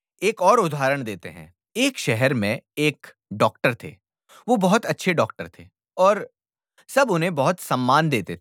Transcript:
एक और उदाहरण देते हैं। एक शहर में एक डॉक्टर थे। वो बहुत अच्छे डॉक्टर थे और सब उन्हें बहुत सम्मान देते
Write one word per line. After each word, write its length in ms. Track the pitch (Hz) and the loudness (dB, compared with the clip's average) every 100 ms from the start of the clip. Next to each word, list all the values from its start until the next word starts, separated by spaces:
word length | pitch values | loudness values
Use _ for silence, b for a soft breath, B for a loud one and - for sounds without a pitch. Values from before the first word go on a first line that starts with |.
| _ - | _ -6
एक 200 | 185 220 | -4 0
और 180 | 180 240 | 4 4
उदाहरण 440 | 180 143 135 139 | 2 0 -2 -2
देते 260 | 113 98 92 | -4 -10 -12
हैं। 260 | 82 78 _ _ - | -18 -20 _ _ -4
एक 220 | 269 262 | -2 -2
शहर 360 | - 113 131 | -4 0 0
में 280 | 135 101 110 - - | 0 -2 -4 -8 -4
एक 300 | 151 143 - - - | -2 -2 -10 -20 -12
डॉक्टर 420 | 104 117 - 139 120 | -2 -2 0 -4 -4
थे। 220 | - - _ _ _ b b | -10 -18 _ _ _ b b
वो 100 | 240 | 2
बहुत 280 | 185 214 226 | 4 2 0
अच्छे 280 | 156 - | -4 -2
डॉक्टर 360 | 165 113 - 85 - | 0 -2 -4 -16 -18
थे 100 | 87 _ _ - | -20 _ _ 0
और 360 | 185 208 147 _ _ _ _ _ b | 2 2 -4 _ _ _ _ _ b
सब 240 | - 277 | 0 2
उन्हें 240 | 170 170 156 | 2 0 0
बहुत 240 | 135 180 | 0 -2
सम्मान 500 | - 127 127 143 160 | -4 -2 2 2 2
देते 280 | 127 90 82 | 0 -4 -10